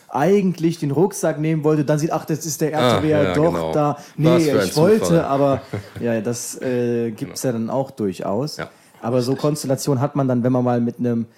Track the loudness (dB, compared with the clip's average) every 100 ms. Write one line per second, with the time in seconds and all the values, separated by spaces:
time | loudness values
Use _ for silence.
0 | -8 0 4 4 2 0 -2 -2 -2 2
1 | 0 0 -2 -2 -2 0 2 2 2 0
2 | 0 -4 -4 -6 -6 -4 -2 2 2 2
3 | 2 2 2 2 0 0 -2 0 0 -2
4 | -8 0 4 4 4 2 2 4 4 4
5 | 4 2 2 2 2 2 -4 -10 -10 -6
6 | -2 -2 -2 -6 -8 -8 -2 0 0 0
7 | -2 -6 -10 -6 -4 -2 -4 -4 -4 -4
8 | -4 -4 -4 -4 -4 -8 -14 -16 _ -10
9 | -2 -2 0 0 -2 -2 -2 -2 0 0
10 | 0 0 0 0 0 0 2 0 0 -2
11 | -2 -2 -4